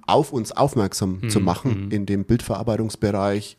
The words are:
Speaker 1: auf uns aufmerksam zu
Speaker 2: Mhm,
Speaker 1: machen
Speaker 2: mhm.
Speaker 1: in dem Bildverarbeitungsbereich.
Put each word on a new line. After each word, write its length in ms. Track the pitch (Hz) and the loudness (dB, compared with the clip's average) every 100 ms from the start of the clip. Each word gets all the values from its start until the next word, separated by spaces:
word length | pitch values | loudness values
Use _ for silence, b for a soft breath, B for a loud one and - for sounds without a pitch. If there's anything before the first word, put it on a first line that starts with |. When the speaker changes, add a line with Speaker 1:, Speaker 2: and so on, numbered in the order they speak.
| - | 2
Speaker 1:
auf 260 | 107 151 | 2 2
uns 200 | 139 110 | -2 -6
aufmerksam 760 | - 143 127 98 - 98 95 110 | 0 2 2 0 0 -2 -2 0
zu 120 | 90 | 2
Speaker 2:
Mhm, 40 | |
Speaker 1:
machen 400 | 92 87 135 107 98 | 2 0 0 -2 -2
Speaker 2:
mhm. 40 | |
Speaker 1:
in 160 | 104 98 | -4 0
dem 160 | 101 | -2
Bildverarbeitungsbereich. 1300 | 98 117 - 101 110 107 110 - 107 101 101 101 107 | 2 0 2 -4 0 0 -2 -2 -2 0 0 -2 -4